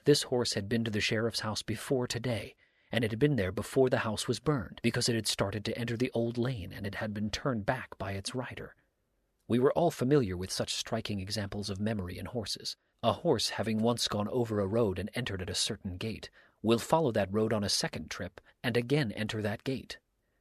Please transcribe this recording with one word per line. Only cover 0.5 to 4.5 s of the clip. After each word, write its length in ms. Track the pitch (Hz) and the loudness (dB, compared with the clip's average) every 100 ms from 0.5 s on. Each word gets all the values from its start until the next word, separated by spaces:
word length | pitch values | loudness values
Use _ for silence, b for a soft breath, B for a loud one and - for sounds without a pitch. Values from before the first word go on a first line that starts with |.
had 160 | - 101 | -2 0
been 160 | 117 113 | 0 0
to 60 | |
the 100 | 104 | 0
sheriff's 400 | - 107 113 - | 0 0 0 -2
house 200 | 110 101 | -4 -4
before 460 | - 107 - 135 123 | -4 -4 0 0 0
today, 480 | 120 123 110 - - b b b | -2 -2 -4 -6 -14 b b b
and 120 | 113 | 0
it 80 | 110 | 0
had 80 | 110 | 4
been 160 | 147 131 | 4 4
there 160 | 92 | 0
before 380 | 107 - 139 127 | -2 0 4 4
the 100 | 120 | 4
house 280 | 113 104 - | 0 -2 -2
was 120 | 117 | -2
burned, 400 | - | 0